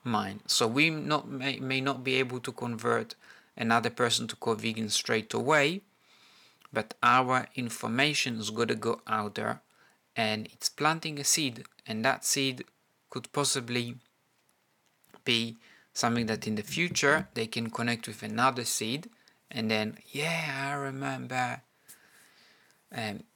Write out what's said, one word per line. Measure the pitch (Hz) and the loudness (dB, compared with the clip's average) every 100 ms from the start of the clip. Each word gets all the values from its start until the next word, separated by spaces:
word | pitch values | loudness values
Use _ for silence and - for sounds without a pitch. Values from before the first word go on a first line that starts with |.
mind. | 127 107 101 104 - | -2 -2 -2 -6 0
So | - 113 | 2 4
we | 127 160 | 4 2
not, | 156 139 151 - | 2 0 -2 -2
may, | 135 135 127 | -6 -4 -4
may | 131 131 | -2 0
not | 135 127 | 0 -2
be | 127 131 | 0 0
able | 127 127 | 0 -2
to | 123 | -8
convert | - 120 113 117 117 113 - - - _ - | -6 -6 -2 2 0 0 -12 -20 -20 _ -4
another | 113 117 117 | 2 4 2
person | - 120 117 117 | 2 2 2 -2
to | - | -4
go | 117 | -2
vegan | 107 117 110 107 | 0 -2 -2 -2
straight | - - 113 107 | -2 2 0 0
away, | 113 123 151 143 190 _ _ _ _ - - - _ - | -2 4 4 4 0 _ _ _ _ -20 -20 -20 _ -4
but | 113 - - | -4 -4 2
our | 120 127 127 127 - - | 6 6 6 0 0 -6
information | 120 - 113 120 147 139 131 113 | -6 -6 -2 2 2 2 -2 -2
is | 104 | -4
gonna | 110 117 110 | 0 0 0
go | 113 117 - | -2 -2 -2
out | 110 104 110 | -2 -2 -4
there, | 110 - _ _ _ _ _ - | -4 -4 _ _ _ _ _ -2
and | 110 107 110 | 0 0 -6
it's | - - | -6 -6
planting | - 151 165 160 147 | 2 2 2 -4 -2
a | |
seed, | 139 170 139 117 - _ - | 2 2 2 -4 -16 _ -8
and | 110 131 | 2 2
that | - | 2
seed | - 139 135 127 - _ _ _ - | 0 2 0 -2 -12 _ _ _ -12
could | 127 - | -12 -4
possibly | 143 139 135 120 120 120 123 _ _ _ _ _ _ _ _ _ _ _ - | 0 2 0 0 -2 -2 -8 _ _ _ _ _ _ _ _ _ _ _ -6
be | - 117 117 117 - - _ | 2 2 2 -6 -18 -20 _
something | - 120 120 113 | 0 2 4 2
that | 110 110 | 0 -2
in | 107 | -4
the | |
future | 104 165 175 - 180 156 - | -2 -2 0 4 4 4 2
they | 123 113 | -6 -4
can | 120 113 | -4 -4
connect | - 120 117 - | -2 -2 -2 -4
with | 107 | -10
another | 110 110 131 123 117 | -6 2 2 2 -2
seed, | - 110 143 - _ _ _ _ | -2 -2 -4 -6 _ _ _ _
and | 127 110 | -4 0
then, | 107 107 107 - | 2 0 -6 -12
"Yeah, | 139 160 165 156 135 139 | -6 -2 -2 -4 -4 -4
I | |
remember, | 143 139 135 139 131 123 127 120 127 _ _ - - _ - - _ - _ _ _ - | -4 -4 -4 -4 -4 -4 0 0 -4 _ _ -20 -20 _ -20 -20 _ -20 _ _ _ -12
um, | 131 110 104 - | -6 -6 -6 -14